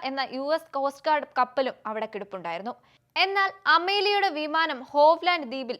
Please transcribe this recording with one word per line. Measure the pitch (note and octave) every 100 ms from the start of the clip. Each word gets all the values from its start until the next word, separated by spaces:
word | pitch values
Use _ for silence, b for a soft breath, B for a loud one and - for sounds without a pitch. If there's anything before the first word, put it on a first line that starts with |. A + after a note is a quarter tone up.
| C4+
എന്ന | C4+ C4 C4
യു | C#4 D#4+
എസ് | D#4 C#4
കോസ്റ്റ് | C#4 C#4 D#4+
ഗാർഡ് | D4+ C4+ -
കപ്പലും | B3+ - B3+ - G#3+
അവിടെ | A3 G#3+
കിടപ്പുണ്ടായിരുന്നു. | G#3+ G3 F#3+ E3+ E3+ G#3+ - b b _ D#4
എന്നാൽ | F#4+ G4 G4 F#4+ - E4
അമേലിയയുടെ | F4+ G4+ G4+ G4+ G4 D4+
വിമാനം | D4+ D#4+ D#4+ C4 B3+
ഹോവ്ലാൻഡ് | C#4+ D4+ E4 F4 F4 B3
ദ്വീപിൽ | C4+ A#3+ A3+